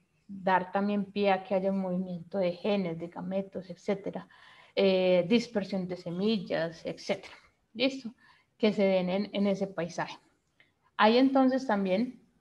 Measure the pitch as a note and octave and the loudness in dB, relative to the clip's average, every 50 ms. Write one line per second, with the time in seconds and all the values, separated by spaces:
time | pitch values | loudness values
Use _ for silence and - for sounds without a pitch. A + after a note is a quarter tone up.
0 | _ _ _ _ _ - G3 G3 F3+ F#3+ F#3 F3+ F3+ - - G3 G3 G#3 G#3 G3+ | _ _ _ _ _ -16 -14 -6 0 2 2 2 2 0 -2 -2 0 0 0 -2
1 | G3 - - G3+ G3+ G3 F#3+ F#3+ F#3+ - G3+ F#3+ F#3+ G3 G3 G3 F#3+ F#3 F3+ F3+ | -2 -4 -2 0 2 2 2 2 0 0 -2 0 0 0 0 0 -2 -2 -2 -2
2 | F#3 F#3 F3+ E3+ E3 - - G3+ F3+ F3 F3 - - G#3+ G#3 G3+ F#3 E3+ E3 E3 | -4 -4 -8 -10 -10 -8 -4 -2 -2 -2 -2 -2 -2 0 0 0 0 -2 -4 -6
3 | E3+ E3+ - - F3 F#3 F#3+ G3 G3 G3 - F#3+ - - F3 - - - G3+ G3 | -8 -10 -10 -10 -8 -6 -4 -4 -6 -6 -8 -12 -12 -12 -14 -8 -4 -4 -4 -4
4 | - - - F3 - - _ - - - - - - - - - G3 G3 F#3+ F#3 | -4 -8 -10 -10 -12 -16 _ -20 -20 -20 -20 -20 -20 -8 -2 2 2 4 4 4
5 | F#3 F#3 F3+ F3+ F3 E3+ A#3 A#3 A#3 - - G#3 F#3+ - G3+ F#3+ F3+ F#3 F#3 F3+ | 4 4 4 4 4 4 2 2 2 0 -4 -6 -4 -4 -4 -6 -4 -6 -8 -8
6 | - E3+ E3+ F3+ G3+ G#3+ A3+ G3 F3+ F#3 F3+ D#3 E3 E3+ E3 - - F3 D#3+ - | -8 -8 -6 -2 0 0 0 0 -2 -4 -4 -4 -4 -4 -6 -8 -10 -10 -10 -8
7 | - - G3 - - - - - _ _ _ _ _ _ - A3 B3+ C4+ C4+ C4+ | -6 -6 -6 -6 -8 -14 -20 -20 _ _ _ _ _ _ -6 -2 -2 -2 -2 -4
8 | - A3 - _ _ - _ _ _ _ _ - - G#3 G3 G#3 G3 G3 F#3+ F#3 | -10 -14 -14 _ _ -20 _ _ _ _ _ 0 0 2 2 4 4 4 4 2
9 | F3+ F3+ F#3 G3 G#3 - - G3+ G3+ G3+ G3 G3 G3 G3 - E3+ E3+ F3 - - | 2 0 0 -2 -2 -2 -2 0 0 0 0 0 -2 -6 -6 -6 -8 -6 -4 -6
10 | - - - - _ _ _ _ _ _ _ _ _ _ _ _ _ _ _ - | -6 -6 -8 -14 _ _ _ _ _ _ _ _ _ _ _ _ _ _ _ 4
11 | G#3+ A3 A#3 B3 C4+ C4+ C4+ C4+ C4 B3+ C4 C4 C4 - G#3 G3+ G3 F#3 F3+ G3+ | 4 6 6 6 6 6 6 4 4 4 2 0 0 0 0 0 0 2 0 0
12 | B3 B3 - - _ _ _ _ | 0 -2 -6 -12 _ _ _ _